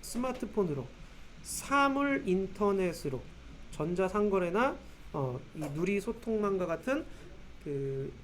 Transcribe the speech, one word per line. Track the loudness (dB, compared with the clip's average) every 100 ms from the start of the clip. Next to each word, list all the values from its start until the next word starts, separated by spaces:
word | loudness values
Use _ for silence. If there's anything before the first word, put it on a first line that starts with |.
스마트폰으로, | -6 -2 -2 -2 -2 0 0 0 -6 -12 -16 -16 -16 -14
사물 | -8 -8 4 6 6 4 4 2 4
인터넷으로, | 2 2 2 4 4 2 0 -4 -4 -6 -14 -16 -14 -8
전자상거래나, | -2 0 2 2 4 4 4 4 4 4 2 -10 -14 -6
어, | -2 -2 -2 -8
이 | -8 -4
누리 | 0 2 2
소통망과 | 0 -4 -2 2 2 2 0
같은 | 0 0 0 -2 -10 -14 -14 -14 -10
그 | -4 -2 -2 -2 -6 -8